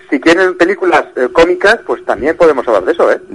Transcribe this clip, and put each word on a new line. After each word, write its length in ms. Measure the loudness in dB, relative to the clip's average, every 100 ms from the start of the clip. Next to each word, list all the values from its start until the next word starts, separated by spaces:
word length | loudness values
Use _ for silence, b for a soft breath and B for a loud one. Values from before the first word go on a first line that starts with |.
| -8
si 120 | -2
quieren 360 | 2 2 2 0
películas, 500 | -2 0 0 -2 -2 -4
eh, 140 | -2
cómicas, 460 | 2 2 2 0 0
pues 220 | -2 -6 -4
también 320 | -4 -4 2
podemos 300 | 2 2 0
hablar 180 | 0 0
de 60 |
eso, 200 | 0 0
¿eh? 80 | 0 -4